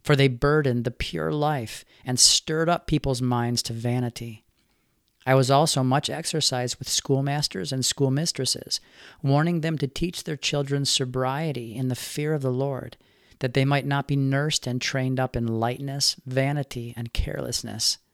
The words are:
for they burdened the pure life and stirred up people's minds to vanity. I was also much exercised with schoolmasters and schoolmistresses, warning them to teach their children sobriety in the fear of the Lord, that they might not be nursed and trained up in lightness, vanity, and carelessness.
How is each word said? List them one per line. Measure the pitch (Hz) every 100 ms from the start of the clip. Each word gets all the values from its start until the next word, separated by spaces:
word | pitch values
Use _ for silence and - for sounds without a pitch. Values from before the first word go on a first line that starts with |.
for | -
they | 147 139
burdened | 120 143 151 139 120
the | 120
pure | - - 170 156
life | 151 147 147 110 - - _
and | - 127
stirred | - - - 160 165
up | 170 -
people's | 151 139 127
minds | 123 123 120 120
to | -
vanity. | 117 117 123 123 - 117 107 _ _ _ _ _ _ _ _ -
I |
was | 131 127
also | 139 156 -
much | 131 135 -
exercised | 139 160 160 - 127 123 -
with | -
schoolmasters | - - 135 139 143 151 - 92
and | 135
schoolmistresses, | 123 - 139 135 170 - 127 - - - - - - -
warning | 143 143 160 175
them | 156 156
to | 139
teach | - 170 -
their | - 151
children | - 147 139 143
sobriety | 139 - 127 127 127 135 160 131 113
in | 110 127
the | 120
fear | - - 151
of | 156
the | 131
Lord, | 127 139 135 - - _ _ _ _
that | 131
they | 135
might | 135 143 139
not | 139 -
be |
nursed | 139 135 135 151 147 -
and | 123
trained | - 135 131 127
up | 131
in | 120 117 113
lightness, | 113 123 139 139 - -
vanity, | - 127 135 147 139 127 117 117
and | 117
carelessness. | - 107 - 127 123 113 104 - - _